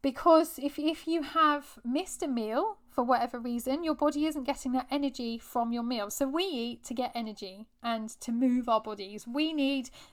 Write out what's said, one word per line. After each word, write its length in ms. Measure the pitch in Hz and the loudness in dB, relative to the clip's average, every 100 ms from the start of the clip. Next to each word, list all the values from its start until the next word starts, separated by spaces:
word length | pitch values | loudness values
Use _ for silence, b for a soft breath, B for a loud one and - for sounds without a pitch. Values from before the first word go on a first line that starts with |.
because 560 | 277 240 349 320 330 - | -2 4 8 8 6 -2
if, 220 | 285 - | -6 -2
if 260 | 302 311 | -2 -2
you 160 | - 330 | -2 -2
have 560 | 277 330 302 294 - - | 0 4 4 4 -2 -10
missed 380 | 233 269 381 - | -4 -2 -4 -6
a 40 | 302 | -2
meal 500 | 240 214 233 427 403 - | -2 0 0 0 -4 -6
for 140 | - | -2
whatever 340 | 247 247 240 240 | 2 2 2 -4
reason, 460 | 240 240 254 285 | -4 -4 -2 -2
your 100 | 330 | -2
body 320 | 302 302 294 | 2 2 2
isn't 200 | 311 302 | -2 -2
getting 260 | 254 277 262 | -4 -4 -2
that 160 | 254 254 | -2 -2
energy 480 | 285 277 262 233 233 | -2 -2 -4 -6 -6
from 340 | - 247 233 | -4 -2 0
your 120 | 240 | -2
meal. 260 | 233 247 202 | -2 -4 -4
So 180 | - 277 | -2 -2
we 180 | 302 | 0
eat 380 | 381 269 233 240 | -2 -2 -4 -8
to 100 | - | -8
get 160 | 247 247 | -4 -4
energy 540 | 240 220 208 190 196 220 _ | -4 -8 -8 -12 -14 -20 _
and 260 | 240 226 220 - | -6 -4 -6 -10
to 100 | - | -4
move 360 | 233 254 247 240 | 2 4 4 4
our 140 | 220 | 2
bodies. 460 | 220 208 196 214 240 | 2 -8 -8 -10 -6
We 260 | 262 320 | 0 0
need 380 | 311 277 277 247 B B | 2 2 0 -4 B B